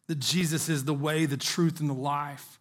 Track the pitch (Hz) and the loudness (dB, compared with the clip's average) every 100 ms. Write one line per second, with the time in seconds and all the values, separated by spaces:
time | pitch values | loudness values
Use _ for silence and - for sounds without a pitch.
0 | - 156 127 175 165 156 - 151 135 143 | -6 -2 0 2 2 0 0 0 0 0
1 | 151 156 156 135 - - 165 160 147 131 | 0 2 2 0 -2 2 2 2 -2 0
2 | 139 143 143 139 - - | -2 -2 -4 -10 -16 -20